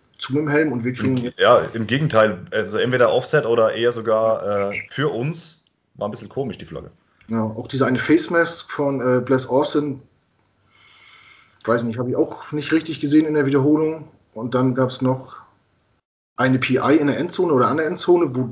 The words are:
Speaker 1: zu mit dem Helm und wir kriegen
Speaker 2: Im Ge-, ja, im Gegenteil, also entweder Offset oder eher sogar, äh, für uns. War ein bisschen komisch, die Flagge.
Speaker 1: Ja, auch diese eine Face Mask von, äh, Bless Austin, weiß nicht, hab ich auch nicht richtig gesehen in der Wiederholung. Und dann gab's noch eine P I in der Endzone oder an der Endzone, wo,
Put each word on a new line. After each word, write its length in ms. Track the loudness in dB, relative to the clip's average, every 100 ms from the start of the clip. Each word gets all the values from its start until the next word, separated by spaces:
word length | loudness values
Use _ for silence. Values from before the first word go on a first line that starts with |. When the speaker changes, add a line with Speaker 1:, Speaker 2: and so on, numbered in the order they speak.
| _ -12
Speaker 1:
zu 140 | -4
mit 80 | -2
dem 60 | 0
Helm 240 | 2 2
und 120 | -2
wir 80 | -4
kriegen 240 | -2 -2 -2
Speaker 2:
Im 60 |
Ge-, 100 | -4 2
ja, 220 | 6 6
im 280 | 2 -4 -2
Gegenteil, 600 | 0 2 4 2 0 -6
also 280 | -6 -4 -2
entweder 340 | 0 2 2
Offset 340 | 2 0 0 2
oder 260 | 2 2
eher 180 | 2 -2
sogar, 760 | -2 0 2 2 0 -2 -2 -2
äh, 20 | -6 -10
für 180 | -6 -4
uns. 540 | -2 -6 -8 -14 -20 _ _ _
War 140 | -10 -10
ein 20 |
bisschen 180 | -8 -10
komisch, 300 | -8 -8 -10
die 80 | -14
Flagge. 240 | -14 -16 -20 _ _ -6
Speaker 1:
Ja, 140 | -4
auch 260 | -4 -6 -6
diese 180 | -2 0
eine 120 | 0
Face 320 | 2 2 2
Mask 400 | 0 0 -4 -10
von, 300 | -4 -2 0
äh, 200 | 2 0
Bless 280 | 2 0 2
Austin, 540 | 0 2 0 -2 -6 -14 _ _ _ _ _ _ _ _ -20 -20 -20 -20 -20 _ _
weiß 200 | -2 0
nicht, 140 | 0 -4
hab 100 | -2
ich 80 | 0
auch 340 | -2 -4 -8
nicht 200 | -8 -2
richtig 280 | -2 -2 -4
gesehen 260 | 2 4 4
in 80 |
der 120 | 2 2
Wiederholung. 640 | 2 4 2 2 -4 -12 _ _
Und 200 | -12 -2
dann 200 | 0 2
gab's 280 | 2 0 0
noch 340 | -2 -2 -6 -20 -20 _ _ _ _ _ _ _ _ -2
eine 220 | 0 2
P 200 | 0 0
I 180 | 2 2
in 100 | 2
der 120 | -2
Endzone 340 | -4 -2 2
oder 160 | 2 2
an 80 | 2
der 100 | -2
Endzone, 480 | -2 2 4 4
wo, 140 | -2 -4